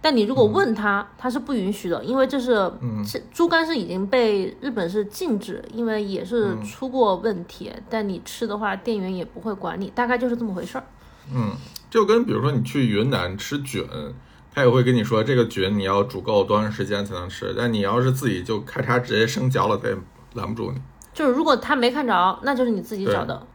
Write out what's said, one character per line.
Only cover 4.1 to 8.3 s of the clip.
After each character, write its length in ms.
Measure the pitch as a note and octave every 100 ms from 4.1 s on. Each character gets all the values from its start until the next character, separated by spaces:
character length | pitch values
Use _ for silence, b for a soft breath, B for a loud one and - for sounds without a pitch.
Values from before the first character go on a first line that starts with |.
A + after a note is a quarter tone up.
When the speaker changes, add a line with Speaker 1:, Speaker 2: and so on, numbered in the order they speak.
| B3+ A3+ G3+ F#3+ -
Speaker 1:
日 100 | C#4
本 180 | A3+ E3+
是 160 | G#3 G#3
禁 300 | - F4+ G#3
止， 240 | F#3+ - -
因 120 | A3
为 160 | A#3 G#3+
也 240 | G3+ F#3+
是 320 | F#3 A#3 G3+ C#3
出 260 | G#3 - C4
过 280 | C4 A3 F3+
问 280 | G#3+ F#3 F3
题， 260 | - -
Speaker 2:
嗯。 80 | - -
Speaker 1:
但 180 | A3 G#3
你 140 | F3
吃 220 | -